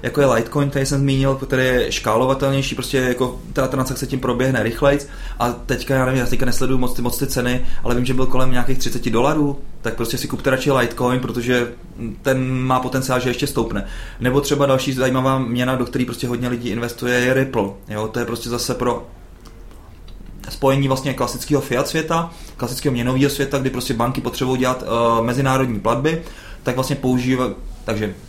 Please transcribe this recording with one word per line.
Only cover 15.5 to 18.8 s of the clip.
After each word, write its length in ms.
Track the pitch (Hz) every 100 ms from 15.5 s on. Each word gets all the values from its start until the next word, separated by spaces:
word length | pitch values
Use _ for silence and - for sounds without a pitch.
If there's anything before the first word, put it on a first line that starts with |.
| 120 127
do 100 | 123 120
který 180 | 131
prostě 240 | 120 120 123
hodně 200 | 120 123
lidí 200 | 120 120
investuje, 460 | 113 117 - 123
je 200 | 123 127
Ripple. 340 | 131 131 123 98 - -
Jo, 200 | 107 110
to 100 | 120
je 60 |
prostě 240 | 113 117 120
zase 240 | 117 -
pro 320 | 123